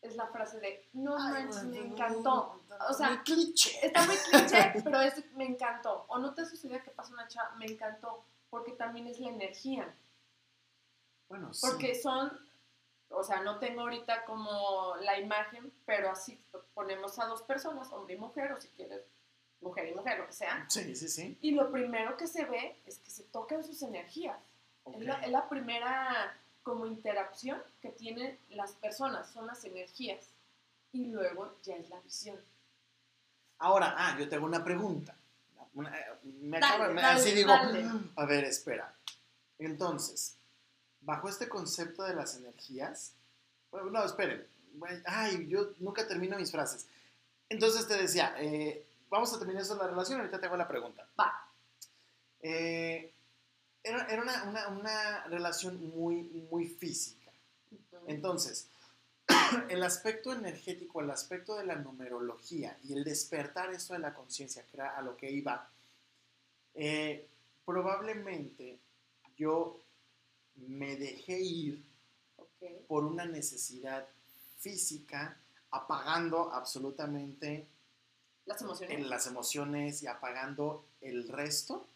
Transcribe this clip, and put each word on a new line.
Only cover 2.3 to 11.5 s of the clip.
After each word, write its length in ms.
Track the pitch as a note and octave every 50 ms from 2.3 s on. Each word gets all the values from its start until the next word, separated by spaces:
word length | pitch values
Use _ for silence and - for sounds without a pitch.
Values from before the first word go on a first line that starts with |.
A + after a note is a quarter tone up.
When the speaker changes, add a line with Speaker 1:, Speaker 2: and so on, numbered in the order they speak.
| C4 A#3 - - - - - -
Speaker 2:
no, 60 | G3+ G3+ G3 -
Speaker 1:
O 40 | C#4
sea, 160 | C4+ D4 C4
Speaker 2:
muy 100 | B3 A#3+
cliché. 640 | - - D#4+ D#4+ E4+ - - - - - - - -
Speaker 1:
está 200 | - - F4 E4
muy 100 | E4+ G4 -
cliché, 560 | - - - C#4+ - - F4+ F4 - - -
Speaker 2:
<laughs> 100 | G#3+ -
Speaker 1:
pero 180 | D4+ C4+ C4+
es, 220 | C4+ C#4 - - - - -
"me 120 | C4 C4
encantó". 600 | B3+ B3+ B3 B3+ B3 A#3 A#3+ - A#3 G3+ - - -
¿O 80 | - B3
no 160 | B3+ C#4+ C#4+
te 80 | D#4+
ha 40 | E4
sucedido 360 | D#4+ E4 D#4+ - C4+ B3 B3+ -
que 80 | -
pasa 220 | - - A#3+ A#3+ B3
una 140 | A#3+ A#3 A3+
chava, 280 | - A#3 A3+ - -
"me 100 | A3+ A3+ A3
encantó"? 560 | A3 G#3+ A3 G#3+ A3 - - A#3 A#3 A#3 - _ _ _ _ _
Porque 220 | - A#3 - - -
también 340 | - A#3 A#3 A#3 A#3 A#3 A#3+
es 120 | A#3+ A#3+
la 100 | B3+ B3
energía. 640 | A#3 A3 G3 F#3 - - - C4+ C4+ B3+ - - - - - _ _ _ _ _ _ _ _ _ _ _ _ _ _ _ _ _ _ _ _ _ _ _ _ _
Speaker 2:
Bueno, 240 | F#3 G3+ F3+ -